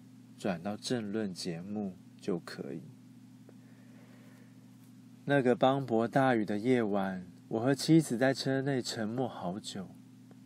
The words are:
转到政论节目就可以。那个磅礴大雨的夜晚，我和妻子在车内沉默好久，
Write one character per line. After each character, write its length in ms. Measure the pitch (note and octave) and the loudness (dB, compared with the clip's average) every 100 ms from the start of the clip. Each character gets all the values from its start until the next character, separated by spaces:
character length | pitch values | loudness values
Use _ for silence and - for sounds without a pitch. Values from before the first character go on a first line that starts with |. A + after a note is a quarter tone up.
| - - - - | -14 -20 -20 -6
转 280 | G#2+ E2+ | -4 -4
到 120 | G2 G#2 | -4 -6
政 360 | - B2+ G#2 | -4 -4 -2
论 200 | A2 G#2 | -4 -4
节 300 | F2 F#2 E2 | -4 -6 -6
目 340 | F#2+ G#2+ G2 F2+ - - | -6 -6 -6 -8 -18 -12
就 200 | - F2 | -4 -4
可 340 | - - C#2 | -6 -12 -10
以。 80 | C#2 - - - - - - - - - - - - - - - - - - - - - - - - - | -10 -12 -20 -20 -20 -20 -20 -20 -20 -20 -20 -20 -20 -20 -20 -20 -20 -20 -20 -20 -20 -20 -20 -20 -10 0
那 140 | C#3+ | 4
个 120 | B2 A2+ | 4 4
磅 300 | C3 C#3 B2+ | 4 2 2
礴 220 | A2+ A#2 | 0 2
大 260 | C#3 C3 | 4 4
雨 100 | A#2 | 4
的 140 | G#2 G#2 | 2 0
夜 240 | A#2+ B2 | 2 2
晚， 460 | G#2+ G2+ F#2+ F#2 F2+ - - | 2 0 -2 -4 -10 -16 -6
我 100 | A2+ | -2
和 160 | B2+ C#3 | 0 0
妻 260 | - D#3+ | 6 6
子 160 | D#3 A#2 | 6 2
在 160 | C3 | 2
车 300 | C3 C3+ C3+ | 2 0 0
内 180 | C3+ C3 | 0 -2
沉 260 | - A#2+ G#2+ | -2 -4 -4
默 200 | B2 B2 | -2 -4
好 320 | - F#2 G2+ | -4 -6 -6
久， 280 | - G2+ F2+ - - - - - | -8 -10 -12 -14 -20 -20 -20 -20